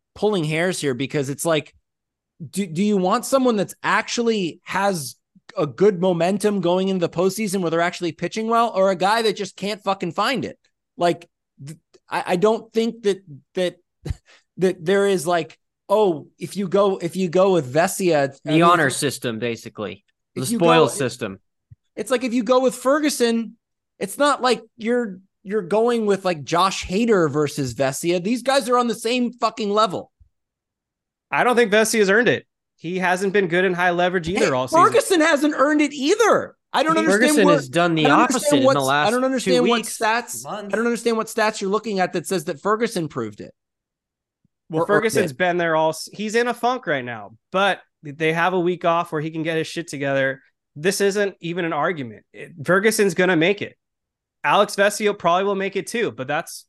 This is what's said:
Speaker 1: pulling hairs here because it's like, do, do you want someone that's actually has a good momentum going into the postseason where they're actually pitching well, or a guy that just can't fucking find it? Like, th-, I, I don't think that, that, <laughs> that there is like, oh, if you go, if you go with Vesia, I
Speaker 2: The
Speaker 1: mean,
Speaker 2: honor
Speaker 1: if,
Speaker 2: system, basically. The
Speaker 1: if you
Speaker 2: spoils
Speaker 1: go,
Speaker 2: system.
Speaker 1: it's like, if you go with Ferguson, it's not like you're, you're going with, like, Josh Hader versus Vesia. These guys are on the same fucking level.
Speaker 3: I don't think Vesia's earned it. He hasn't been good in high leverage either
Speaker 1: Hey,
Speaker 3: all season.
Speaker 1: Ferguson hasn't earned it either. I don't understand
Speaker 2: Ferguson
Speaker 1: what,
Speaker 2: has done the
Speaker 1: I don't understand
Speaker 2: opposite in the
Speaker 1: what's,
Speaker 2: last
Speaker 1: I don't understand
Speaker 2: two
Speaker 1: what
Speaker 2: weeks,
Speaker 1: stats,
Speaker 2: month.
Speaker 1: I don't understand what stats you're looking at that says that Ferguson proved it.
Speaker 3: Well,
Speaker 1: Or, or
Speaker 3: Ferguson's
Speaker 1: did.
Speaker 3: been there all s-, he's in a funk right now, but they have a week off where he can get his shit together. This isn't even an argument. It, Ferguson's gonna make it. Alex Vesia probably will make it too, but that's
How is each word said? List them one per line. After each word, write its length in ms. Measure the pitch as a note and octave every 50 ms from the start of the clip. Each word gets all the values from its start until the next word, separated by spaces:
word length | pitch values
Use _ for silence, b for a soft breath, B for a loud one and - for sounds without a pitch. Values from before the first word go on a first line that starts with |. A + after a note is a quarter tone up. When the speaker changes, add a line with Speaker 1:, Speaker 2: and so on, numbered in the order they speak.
| _ _ _
Speaker 1:
pulling 300 | - G3+ G#3+ G#3+ F3+ D3+
hairs 360 | D3+ D#3 D#3+ F3 F#3+ E3+ -
here 140 | D3+ C#3 B2
because 340 | A#2 C#3 B2+ - D3+ C3+ C3+
it's 160 | C3+ - -
like, 300 | E3+ D#3+ D3+ D3 - _ _ _ _ _ _ _ _ _ _ _ _ _ _ E3 A#2
do, 160 | - F#3 G3+
do 160 | E3 D#3 E3
you 140 | G#3 G#3 G#3
want 280 | F#3+ F3+ F3+ A3 B3 -
someone 300 | - C4 C4+ B3+ B3 A3+
that's 220 | G3+ F3 - - - -
actually 720 | D#3 F#3 G#3+ A3 - - A#3+ A#3 A#3 A3+ G#3 F3+ D3+ C#3 - _
has 500 | - - F#3 G3 G3+ F#3+ D#3 C3+ B2 - _ _ _ _ _ _ - -
a 80 | F#3+ E3
good 360 | C#3+ A2+ - F#3 G#3+ F#3+ E3
momentum 600 | F#3 F#3+ F3 E3 E3 F#3 G#3 G3 - G#3 G#3 G3
going 280 | E3+ F3 F3+ F#3+ F#3+ F#3+
into 180 | F#3+ F#3 E3+
the 20 | -
postseason 520 | - E3 F#3 F#3+ F#3+ G#3+ A3 F#3+ F#3+ G3
where 100 | F3 D#3+
they're 100 | D#3+ E3+
actually 300 | E3+ F3+ - - F3 E3
pitching 380 | - - E3+ F3 - A3 A3 A3+
well, 240 | A#3 A#3 A#3 A3+ A#3
or 160 | F#3+ F#3+ G3
a 60 | F#3+
guy 260 | D#3 F3+ G3 A3 A#3
that 140 | A3+ G#3+ F#3+
just 180 | G3+ G3 - -
can't 260 | - F#3 G3+ G#3+ G3
fucking 300 | - G3 F#3+ G3 F#3 E3+
find 340 | D#3 F#3+ G#3+ B3 C4 F#3 A2+
it? 140 | F2+ - - _ _ _ _ _ _ _
Like, 320 | - F3 F3 E3 - - - _ _ _ _ _ _ C3+
th-, 140 | C#3+ D#3+ - _ _ _ _ _ _
I, 160 | - F3 -
I 100 | - F#3+
don't 360 | F#3 G#3 G#3+ A3+ G#3+ A3+ -
think 320 | - A3 A3+ A#3 A3+ A3+ -
that, 140 | G3+ F#3 F#3+ - - C#3 C3 _ _ _
that, 220 | F#3 F3+ F3 F3 _ _ _ _ _ _
<laughs> 520 | - - - _ _ - _ _ _ _
that 280 | - F3 F#3 - - D#3
there 220 | F3 G3 G3 G3+
is 180 | G3+ G3 F3 C#3+
like, 320 | F3 F3 E3 D#3 C3 - _ _ _ _ _ _ -
oh, 380 | G3 G#3+ G#3+ F#3+ D#3+ C#3 - - _
if 200 | _ E3 - -
you 100 | F#3 G3+
go, 300 | E3 F3 G3+ G#3 G3 -
if 180 | - F3 E3 -
you 140 | F#3 F#3 E3+
go 240 | D3 F3+ F#3+ G3+
with 200 | F#3 E3 C3+ B2+
Vesia, 640 | B2+ D#3 F3 F#3+ - - F#3+ E3+ D#3 D3 C#3 C3+ C3
I 40 | - -
Speaker 2:
The 80 | D3
Speaker 1:
mean, 100 | D3+ E3
Speaker 2:
honor 260 | E3+ E3+ F3 E3+ D3+ C3
Speaker 1:
if, 60 | A#2+
Speaker 2:
system, 440 | - D3 C3 - - - B2 A2+ A2
basically. 680 | A#2+ A#2+ A2+ - - A2+ - - G#2 F2+ F#2+ - _ _ _ _ _ _ _
The 80 | -
Speaker 1:
if 80 | C3 F#3+
you 80 | A#3 G#3+
Speaker 2:
spoils 360 | E3+ E3 E3 E3 D3 B2 -
Speaker 1:
go, 40 | -
Speaker 2:
system. 400 | C3+ A#2 - - A#2 G2 F#2+ - _ _ _ _ _ _ - _ _ _ _
Speaker 1:
it's 160 | - A3 -
like, 140 | C4 A#3 C4
if 100 | A#3+ A3+
you 80 | B3+
go 160 | G3+ B3 B3+ B3+
with 160 | C4 B3 -
Ferguson, 840 | - - C4 C#4+ D#4 D4+ C#4+ - - A#3+ A#3 A#3 A3+ A3+ A3 - _ _ _ _ _ _ _ _ _
it's 180 | - F#3+ - -
not 240 | C#4+ D4 C4 -
like 200 | A#3 B3+ B3 A#3+ - _ _
you're, 440 | - G#3 A3+ B3 B3 A#3+ G3+ F3+ F#3 - _ _ _ _
you're 180 | F#3+ G#3 A3
going 440 | F3+ D#3 G3+ G#3+ A3+ A#3+ A#3+ A#3 G#3+
with, 180 | G3+ G3 F#3+ F#3+
like, 180 | F#3 F3 D3
Josh 420 | C3 - D#3 E3+ F#3 F#3+ F#3 - -
Hader 440 | - F#3 G#3 A#3+ A3+ G#3+ F#3 D#3+ D3
versus 440 | C3 D3+ D3 C#3+ - D3+ C3+ B2 A2+
Vesia. 460 | C3 C3+ C3 C3+ - - E3+ F3 F#3
These 220 | E3+ G#3+ B3+ A#3
guys 260 | B3 C4+ C4+ C#4 G3+ A#3+
are 100 | B3 B3
on 100 | A#3+ A#3
the 80 | G#3+
same 360 | A3+ - A3+ B3+ B3+ A#3+ A#3
fucking 380 | - - A#3+ A3 A3 - G#3+ G3+
level. 400 | G3+ G#3+ A3 G3 D#3+ G#2+ - - _ _ _ _ _ _ _ _ _ _ _ _ _ _ _ _ _ _ _ _ _ _ _ _ C#3+
Speaker 3:
I 100 | D3 F#3+
don't 120 | B3 A#3+
think 160 | A#3 A#3+ F#3+
Vesia's 380 | G3+ A3 A3 A3 A#3 A3 G3+ F#3
earned 180 | G3 A3+ B3 F3
it. 180 | B2+ G#2 - _ _ _ _ _ _
He 220 | _ - E3 F#3 F3+
hasn't 340 | F#3 F3 F#3 F#3 G3+ G3
been 160 | F3+ G#3 G3 D#3+
good 160 | E3+ F3+ F#3
in 80 | F#3+
high 200 | F3 F3 F3+ F3+
leverage 360 | F3 F3 F3+ F3+ F3+ F#3+ D#3 E3
either 100 | F#3+ C4
Speaker 1:
Hey, 120 | G#3+ E3
Speaker 3:
all 180 | C3 B2+ C3 -
season. 160 | D#4+ E4 F#4
Speaker 1:
Ferguson 360 | G#4+ - A4+ - - G4 D#4+
hasn't 320 | D4+ E4 D#4 B3+ D4+ D4+ -
earned 240 | - C4 D4 D4+ D4+
it 140 | D4 C#4+ D4
either. 640 | G#3+ C4 D4+ G#4+ A4 A4+ F#4+ A#3+ C#3 G2 - - _ _ _ -
I 80 | A#3+
don't 160 | C#4+ D#4+ D#4+ D#4+
understand 320 | D#4+ - G3 G#3 B3 D4+
Speaker 2:
Ferguson 140 | D4 A3 G3
Speaker 1:
what, 80 | F#3+ G3
Speaker 2:
has 160 | - - C3
done 240 | B2+ E3+ F3 E3+ E3
the 100 | D#3+ -
Speaker 1:
I 40 | C#3
don't 120 | D3+ G#3
understand 240 | B3 - B3 B3 -
Speaker 2:
opposite 120 | - D3+
in 40 | C#4
the 60 | C4
Speaker 1:
what's, 140 | C4 C4+ -
Speaker 2:
last 260 | C3+ C3 C#3 D3 D3+
Speaker 1:
I 40 | G#3
don't 120 | A#3+ B3+ C4
understand 320 | C4 C4+ A#3+ - F#3+ F3
Speaker 2:
two 140 | - E3 G#3+
Speaker 1:
what 60 | A#3 A3+
Speaker 2:
weeks, 180 | - - -
Speaker 1:
stats, 480 | - A3+ G#3+ A3+ A#3+ A#3 - - A2 B2+
Speaker 2:
month. 300 | D3 F#3 G#3+ G3+ G3 G3
Speaker 1:
I 20 |
don't 80 | G#3+ A#3
understand 320 | A#3 A#3+ G3+ - A#3+ A3+
what 120 | A3 A3 -
stats 340 | - A3+ G#3 A3 G#3+ -
you're 80 | G3+ F#3+
looking 300 | G3+ G#3 - A#3 G3+ F#3
at 120 | F3+ F3
that 140 | - F3 D3+
says 180 | - G3 F3 D3+
that 160 | F3+ D#3 C#3
Ferguson 480 | - G3+ G#3+ A3 A#3+ A3 - F#3 D#3+ D3
proved 320 | - B2+ A2+ G#2 G#2 -
it. 140 | E2+ - - _ _ _ _ _ _ _ _ _ _ _ _ _ _ _ _ _ _ _ _ _ _ -
Speaker 3:
Well, 120 | D#3 D#3+
Speaker 1:
Or, 40 | E3
or 20 |
Speaker 3:
Ferguson's 440 | - G#3 G#3 A3+ A3 - A3 F#3+ D#3
Speaker 1:
did. 80 | B2 -
Speaker 3:
been 180 | F3+ F3+ F3
there 180 | F3 E3+ E3 D#3+
all 140 | D#3 D#3+ D#3+
s-, 220 | D#3 - - -
he's 220 | - - G#3+ G#3+ G#3
in 140 | A#3 A#3+ B3
a 60 | A3+
funk 320 | A#3 A#3 A#3+ B3+ B3 -
right 180 | F3+ D3 C3 B2
now, 320 | B2 A#2+ G#2+ G#2 F#2+ A#2 _ _ _
but 300 | - F#3 G3+ F#3+ E3+ - - _ _ _
they 320 | - D3 C#3 D#3+ D#3 D#3 D#3+
have 180 | E3+ E3+ F#3
a 80 | F#3 F#3
week 240 | E3+ F3+ F3+ E3+ -
off 260 | E3+ E3 E3+ E3+ -
where 120 | D#3+ D3+
he 80 | D3+ D#3+
can 120 | D#3+ D#3+
get 140 | D3+ E3+ D#3+
his 100 | D#3+ D#3
shit 220 | - - E3+ E3 -
together. 540 | D#3 C3+ C#3 C#3 C#3 C3+ C3+ C3+ C3 b b b b _ _ _ _
This 240 | D3 D3+ F#3+ F#3+ -
isn't 340 | G3+ G3+ F#3+ G#3 G3+ G3 - _
even 240 | F3 E3 E3+ F#3 F3
an 80 | E3
argument. 540 | E3 C#3+ D3+ F3+ F3+ D3 B2+ A2+ G#2 - _ _ -
It, 180 | G#2 - - - -
Ferguson's 520 | B2+ E3 F3+ F#3+ G#3 A3 A3 A3 G#3 G3 D#3+
gonna 220 | F#3 F3+ F#3 F#3
make 260 | D#3 D#3+ F#3+ G3+ -
it. 160 | A#2 - - _ _ _ _ _ _ _ _ _ _ _ _ _ -
Alex 320 | C#3+ D#3+ G3 G#3 G#3 -
Vesia 420 | G3+ G3 G#3 G#3 - G#3+ G3+ G3+ -
probably 260 | - E3+ E3+ F#3 G3
will 100 | G3+ G3+
make 220 | G3 G3 F#3+ F#3+
it 100 | G3 E3
too, 240 | - - A#3 G3+ C#3
but 160 | G#2+ - B2+
that's 400 | C#3 D3 E3 F3 - - - -